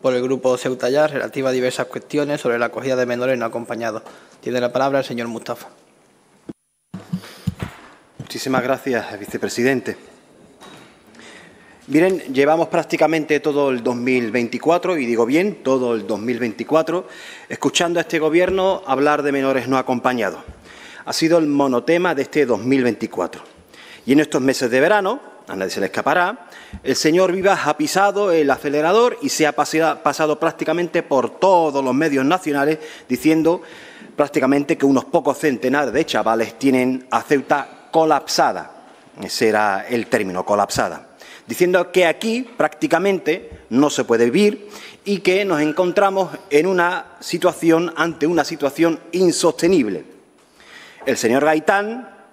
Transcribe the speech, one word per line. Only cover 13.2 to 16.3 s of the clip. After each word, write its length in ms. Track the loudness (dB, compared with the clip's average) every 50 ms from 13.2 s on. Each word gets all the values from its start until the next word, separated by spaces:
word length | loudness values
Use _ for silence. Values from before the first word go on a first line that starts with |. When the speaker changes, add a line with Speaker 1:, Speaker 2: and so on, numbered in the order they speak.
| 0 0 -2 0
Speaker 2:
todo 300 | 0 0 0 2 0 0
el 120 | 0 -2 -2
dos 140 | -4 -4
mil 340 | -2 0 0 0 0 0 0
veinticuatro, 680 | -2 -2 -2 -2 -4 -4 0 2 0 2 2 -2 -2
y 80 | -2 0
digo 220 | -2 2 0 2
bien, 380 | 2 2 2 2 0 -4 -4 -2
todo 320 | 0 0 0 0 0 -2
el 100 | -2 -2
dos 140 | -4 -6 -4
mil 180 | -4 -4